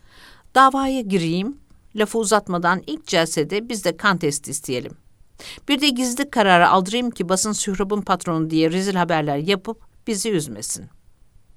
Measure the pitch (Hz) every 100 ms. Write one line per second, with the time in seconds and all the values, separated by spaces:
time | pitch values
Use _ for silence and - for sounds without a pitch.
0 | - - - - _ 254 269 269 269 262
1 | 202 190 165 170 208 285 _ - _ 214
2 | 208 226 208 214 202 175 170 185 - 302
3 | - 185 165 170 151 196 240 226 175 165
4 | 208 180 147 139 - 135 - 123 - -
5 | _ _ - - - - - 277 294 247
6 | 254 247 285 247 196 175 170 185 185 233
7 | 247 - 175 185 214 208 - 190 196 214
8 | 196 180 180 160 160 160 160 180 196 185
9 | 170 160 147 143 156 196 226 226 - _
10 | - 202 226 185 151 104 - - 104 -
11 | _ _ - - _